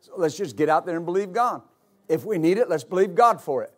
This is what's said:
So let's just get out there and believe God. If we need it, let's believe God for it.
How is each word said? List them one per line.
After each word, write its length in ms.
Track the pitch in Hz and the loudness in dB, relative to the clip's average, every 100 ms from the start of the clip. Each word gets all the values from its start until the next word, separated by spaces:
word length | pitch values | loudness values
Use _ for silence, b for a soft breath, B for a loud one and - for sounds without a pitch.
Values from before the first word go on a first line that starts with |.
So 100 | _ - | _ -4
let's 180 | 165 151 | -4 -2
just 220 | 190 107 | -10 -2
get 100 | 151 | 2
out 180 | 156 170 | 2 0
there 120 | 165 | -6
and 80 | 170 | -4
believe 260 | 180 202 | -4 -4
God. 300 | 185 240 160 _ _ _ _ _ | -2 -2 -4 _ _ _ _ _
If 160 | 160 147 | -4 -2
we 120 | 196 | 0
need 200 | 160 196 | 2 2
it, 100 | 247 | 0
let's 140 | 156 | -2
believe 320 | - 185 202 170 | -2 0 2 6
God 260 | 233 190 | 4 4
for 220 | - 131 | -2 -4
it. 100 | 110 | -4